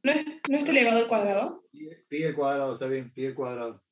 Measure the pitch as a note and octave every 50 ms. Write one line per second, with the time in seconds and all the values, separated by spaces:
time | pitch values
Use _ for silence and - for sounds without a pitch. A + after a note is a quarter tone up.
0 | - C4+ D4+ D4+ D4+ - - - - C#4+ C4+ D4 C#4+ D#4+ C#4 C4+ A#3+ A#3 A3+ A#3
1 | A#3 A#3 A#3 G#3+ G3+ G3+ G3 G3+ B3 E4+ - - _ _ - D4 D#3 D#3 E3+ -
2 | _ _ C#3+ D3+ D#3+ D#3 C#3 D3 C#3 C#3 C#3+ C#3 C3+ C3+ B2+ C3 C3+ C3 C3+ C3
3 | B2+ B2+ _ C3 C3 C3+ C3 C3+ C3 B2 B2 B2 A#2+ A#2 A2+ - _ _